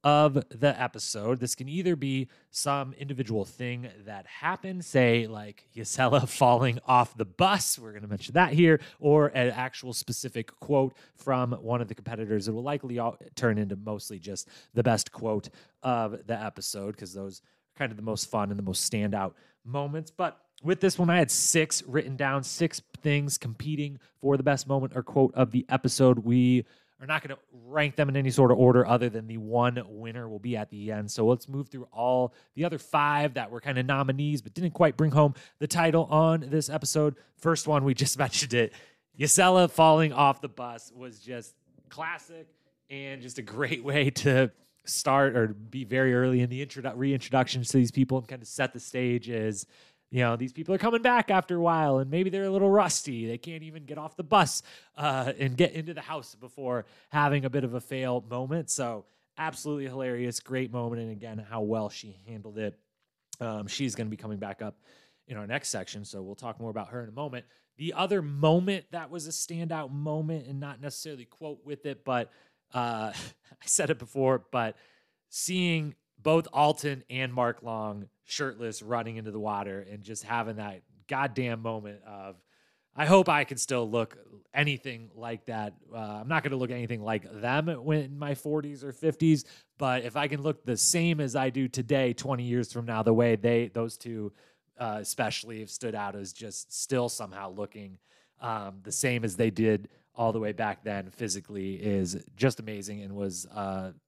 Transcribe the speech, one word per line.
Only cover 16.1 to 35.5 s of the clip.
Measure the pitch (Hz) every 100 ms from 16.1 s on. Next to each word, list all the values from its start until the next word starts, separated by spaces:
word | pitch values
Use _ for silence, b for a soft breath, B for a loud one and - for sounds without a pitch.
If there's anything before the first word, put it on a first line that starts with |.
| 120 107
the | 113
episode, | 107 - - 104 98 104
'cause | 98
those | 95 98 92
are | _ _ _ -
kind | 135
of | 107
the |
most | 110 104 -
fun | 110 101
and | 101
the |
most | 95 90 -
standout | 110 104 101 95 - b b
moments. | 117 139 143 156 156
But | - 175 - _ _
with | 151 185
this | 190 -
one, | 170
I | 175
had | 151
six | - - 165 156 -
written | - 135 131 135
down, | 139 139
six | 131 - 165 - _ -
things | 151 143 143 -
competing | 123 110 151 147 147 139 b _
for | 135 139
the |
best | 135 139 131
moment | 139 131 131
or |
quote | - 135 131 -
of | 123
the | 127 -
episode. | 131 123 - 131 120
We | 110 127 123 123 117 b b b
are | 131
not | 151
gonna | 143 135 _
rank | 123 117 151 147 135
them | 143
in | 139
any | 135
sort | 123 127
of | 123
order | 127 123 117
other | 120 120
than | 110 110
the | 113
one | 107 117 123 120 101
winner | 107 117 117 113
will | 107
be | 117 113
at | 107
the | 104 104
end. | 107 104
So | - 110
let's | 123 -
move | 139 139
through | 135 123
all | 113 123 127 123 b b
the | -
other | 170 165
five | - 151 147 147 147
that | 127 110
were | 117
kinda | 143 127
nominees | 127 139 135 135 147 147
but | -
didn't | - 175
quite | - 160 -
bring | 156
home | 139 147 135 B